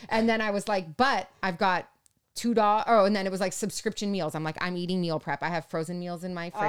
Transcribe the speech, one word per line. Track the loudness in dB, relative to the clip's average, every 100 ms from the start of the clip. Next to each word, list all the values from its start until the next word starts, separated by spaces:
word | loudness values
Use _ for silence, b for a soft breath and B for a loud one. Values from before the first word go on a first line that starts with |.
| B
And | 0 2
then | 2
I | 0
was | -2 -2
like, | -2 -2 0
"But | 2 2 -4 -6
I've | -4 0
got | 2 2 -4 _ _ _ _ -6
two | 0
do-," | 4
oh, | 4 4 6 6
and | 6
then | 4 0
it |
was, | -2
like, | -2
subscription | -2 -6 -4 -6 -4 -2
meals. | -2 -2
I'm | -2 -4
like, | -4
"I'm | -4 -2
eating | -2 0
meal | 0 -2
prep. | -2 -4
I | -2
have | -4 -4
frozen | -6 -4 -6
meals | -8 -8
in | -8
my | -8 -8
fridge." | -2